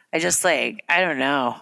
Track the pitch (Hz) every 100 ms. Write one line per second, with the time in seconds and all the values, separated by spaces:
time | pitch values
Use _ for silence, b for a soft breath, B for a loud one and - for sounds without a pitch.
0 | B 160 175 170 185 143 117 110 - 175
1 | 180 139 135 143 123 113